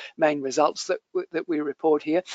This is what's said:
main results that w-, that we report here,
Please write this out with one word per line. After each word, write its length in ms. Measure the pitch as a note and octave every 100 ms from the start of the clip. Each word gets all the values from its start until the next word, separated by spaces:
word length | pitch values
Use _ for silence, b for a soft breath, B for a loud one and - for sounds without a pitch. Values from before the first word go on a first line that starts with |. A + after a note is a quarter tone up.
| B -
main 260 | D#3 D3
results 440 | C3+ B2+ D3+ - -
that 140 | F#3 _
w-, 140 | F#3 F3+
that 180 | E3 E3
we 100 | D#3
report 420 | D3 - D#3+ D3+
here, 180 | D#3 E3 -